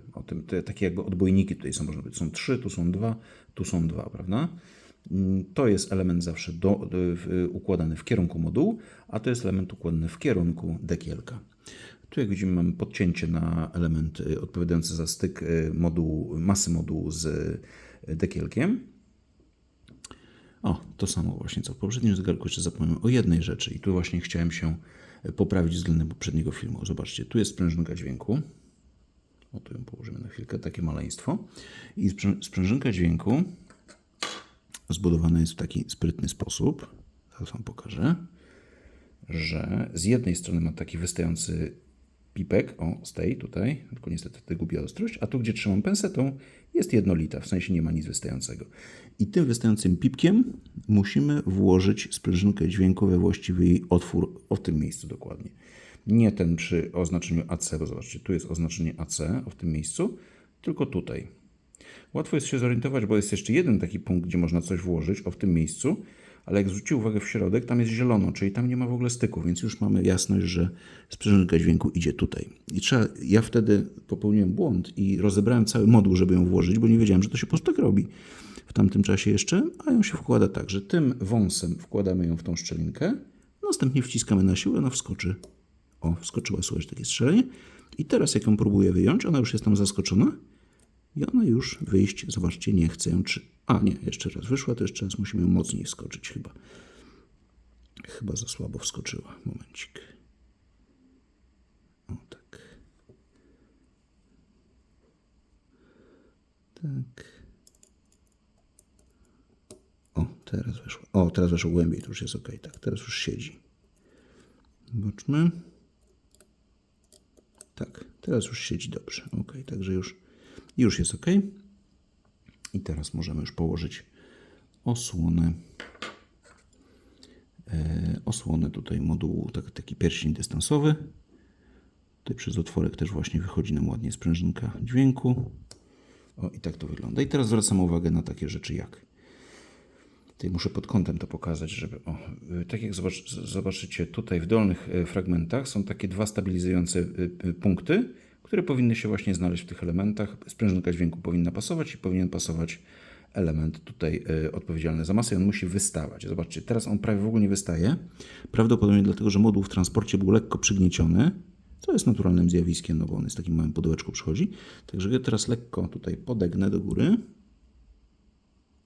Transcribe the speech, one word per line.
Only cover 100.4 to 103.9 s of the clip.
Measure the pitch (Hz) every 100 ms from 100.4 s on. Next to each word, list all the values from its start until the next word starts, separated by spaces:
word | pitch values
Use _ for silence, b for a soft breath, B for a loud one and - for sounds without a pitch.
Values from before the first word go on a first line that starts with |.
| _ _ _ _ _ _ _ _ _ _ _ _ _ _ _ _ -
O, | 87 -
tak. | - _ - - - _ _ _ _ _ b b b b b b